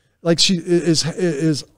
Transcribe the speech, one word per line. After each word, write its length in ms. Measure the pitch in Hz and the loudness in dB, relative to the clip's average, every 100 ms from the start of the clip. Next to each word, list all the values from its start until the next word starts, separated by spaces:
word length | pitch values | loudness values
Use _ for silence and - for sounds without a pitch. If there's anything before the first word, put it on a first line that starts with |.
| _ _ | _ _
like 160 | 170 170 | -2 2
she 160 | - 185 | 2 0
i-, 60 | |
is, 400 | 180 170 160 156 | 0 0 2 0
i-, 60 | 151 - | -2 -2
is 480 | 175 143 160 139 - | -2 0 -2 -2 -6